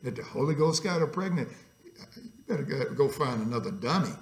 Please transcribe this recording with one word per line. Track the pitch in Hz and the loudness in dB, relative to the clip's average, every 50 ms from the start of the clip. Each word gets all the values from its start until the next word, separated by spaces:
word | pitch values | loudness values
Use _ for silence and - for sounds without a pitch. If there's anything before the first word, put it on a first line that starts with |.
| - | -6
that | 139 - | -6 -8
the | - - | -8 -10
Holy | - - 160 - 147 156 | -8 -4 -2 0 2 4
Ghost | 139 156 160 165 - - | 4 4 4 4 2 0
got | 202 180 165 | 0 2 2
her | 160 147 | 0 0
pregnant. | - 185 190 190 175 165 127 - - - - - - _ - - - - - - - | 0 -2 -2 0 0 0 -2 -4 -8 -16 -20 -20 -20 _ -20 -20 -20 -20 -20 -20 -20
You | - - - - - - - | -18 -18 -18 -18 -20 -6 -2
better | 233 151 139 | -2 -2 0
go, | - - 135 123 110 - | -2 -2 -2 -2 -2 2
go | 120 143 139 | 4 2 2
find | 135 - 151 131 123 113 107 | 4 2 0 0 0 0 -2
another | 110 120 120 98 95 | 0 0 -2 -2 -4
dummy. | 98 98 101 120 156 190 160 104 73 - | -6 -4 0 2 2 2 2 0 -2 -8